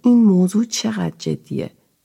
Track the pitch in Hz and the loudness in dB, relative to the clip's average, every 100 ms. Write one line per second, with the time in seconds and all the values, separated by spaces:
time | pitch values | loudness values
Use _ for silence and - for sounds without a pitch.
0 | 247 240 214 185 180 208 233 - 226 214 | 2 4 4 4 2 0 -4 -6 -6 -6
1 | 170 - 165 147 - - 85 - _ _ | -6 -6 -8 -8 -8 -10 -10 -14 _ _